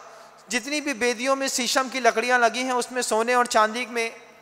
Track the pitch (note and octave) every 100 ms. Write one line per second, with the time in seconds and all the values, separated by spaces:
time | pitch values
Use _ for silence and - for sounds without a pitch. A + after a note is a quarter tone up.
0 | - - - - - A#3 B3 D4 C#4+ A3
1 | A#3+ A3+ C4 C4+ C4+ - A#3 C4 C4 C4
2 | A#3 A3 B3 B3 A#3 A3+ C4 B3 - B3+
3 | A#3+ A3 A3+ B3 A#3+ A3+ G#3+ A#3 A#3 A#3+
4 | A3+ - - -